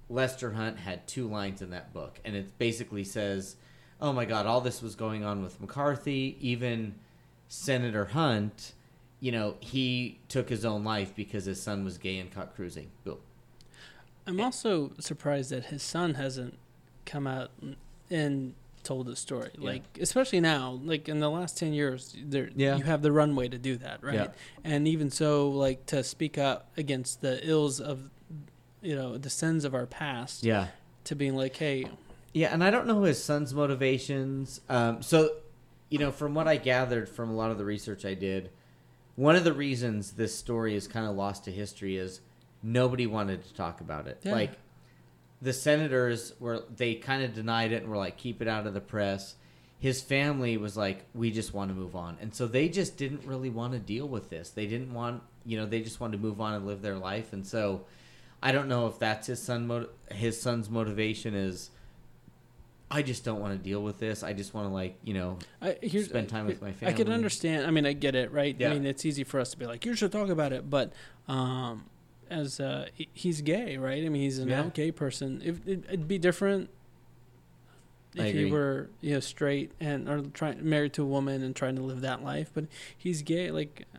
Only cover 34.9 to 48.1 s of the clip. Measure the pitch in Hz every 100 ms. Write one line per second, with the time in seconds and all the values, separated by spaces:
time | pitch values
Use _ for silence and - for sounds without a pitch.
34.9 | 113 - 160 156 - - - - - -
35.9 | 147 143 - 147 147 160 147 131 127 127
36.9 | 117 113 - 117 110 113 107 101 104 -
37.9 | 101 101 95 95 95 92 - - - -
38.9 | - - - 139 175 165 139 143 127 120
39.9 | 107 101 - 110 - - 117 113 104 101
40.9 | 117 110 98 98 98 - 95 104 - 98
41.9 | 95 92 92 - - - - 110 120 127
42.9 | 127 120 107 101 92 - - 85 85 80
43.9 | 76 73 64 190 208 156 - - - -
44.9 | - - - - - 127 127 151 151 151
45.9 | 131 123 117 - - 120 113 - 113 120
46.9 | 113 - 135 131 110 113 117 113 113 107
47.9 | 107 95